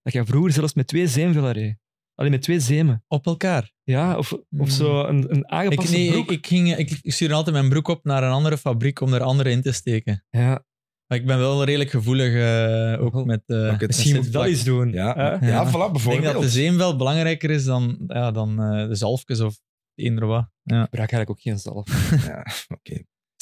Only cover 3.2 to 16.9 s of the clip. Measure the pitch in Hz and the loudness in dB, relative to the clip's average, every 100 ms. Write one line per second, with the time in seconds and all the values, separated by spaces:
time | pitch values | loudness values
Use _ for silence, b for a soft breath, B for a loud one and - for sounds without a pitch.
3.2 | 170 170 190 156 107 _ - 131 175 170 | -2 -2 0 0 -2 _ -2 0 0 -2
4.2 | 147 - - 143 139 135 147 143 143 143 | -4 -8 -8 -4 -2 0 2 2 2 0
5.2 | 131 143 - 160 196 147 170 175 175 165 | 2 0 0 -2 0 0 2 2 2 0
6.2 | 165 165 - 180 175 160 143 147 - - | -2 -4 0 2 2 0 -4 -6 -6 -2
7.2 | 160 151 160 151 135 147 151 160 147 139 | 0 0 2 2 2 2 0 -4 -2 0
8.2 | 131 131 156 151 139 113 135 139 131 123 | 0 2 0 0 -2 0 -2 0 0 0
9.2 | 127 139 131 120 135 120 - 110 110 101 | 2 2 2 0 0 -2 -2 -2 -2 -4
10.2 | - 120 123 131 - _ _ _ _ 123 | -4 0 0 0 -4 _ _ _ _ -4
11.2 | 127 131 127 139 139 143 139 135 110 131 | 0 0 2 2 2 0 0 -2 0 2
12.2 | 127 120 117 113 113 113 113 113 120 123 | 2 2 2 2 2 0 0 0 -2 -2
13.2 | 120 110 - 117 110 104 110 - 131 139 | -2 -2 -2 -2 0 0 0 0 2 2
14.2 | 131 131 185 147 120 123 123 90 101 127 | 0 0 0 0 0 0 0 0 -2 0
15.2 | 139 190 120 - 131 165 196 151 117 127 | -2 0 0 2 2 0 0 0 0 0
16.2 | 156 135 135 120 156 180 180 | 0 0 0 2 2 2 2